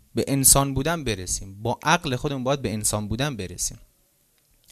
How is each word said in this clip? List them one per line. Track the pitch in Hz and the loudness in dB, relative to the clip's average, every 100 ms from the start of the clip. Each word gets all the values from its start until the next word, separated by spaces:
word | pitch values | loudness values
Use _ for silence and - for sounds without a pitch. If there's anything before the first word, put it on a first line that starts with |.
| _ | _
به | 117 - | -2 0
انسان | 139 131 139 139 | 4 6 6 6
بودن | 135 143 170 | 0 -2 -2
برسیم. | 127 98 90 - 98 98 | -2 -4 -4 -6 -8 -6
با | 113 - | -4 -2
عقل | 147 170 156 123 | 2 2 2 -2
خودمون | 151 139 | -2 -2
باید | 123 143 | 0 0
به | 117 | 0
انسان | 107 107 107 104 | -2 0 0 -2
بودن | 110 147 110 | -2 -2 -4
برسیم. | 90 90 - - - _ _ _ _ _ _ _ _ | -8 -6 -6 -6 -18 _ _ _ _ _ _ _ _